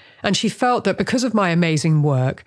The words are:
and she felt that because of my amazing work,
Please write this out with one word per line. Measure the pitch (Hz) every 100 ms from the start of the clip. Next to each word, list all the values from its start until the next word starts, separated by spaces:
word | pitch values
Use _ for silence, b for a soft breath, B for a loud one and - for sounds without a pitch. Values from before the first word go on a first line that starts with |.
| B B
and | - 185
she | 220
felt | - 254 247
that | 202 185
because | 196 262
of | 247
my | 214 185
amazing | 170 170 156 170 156
work, | 147 131 127 -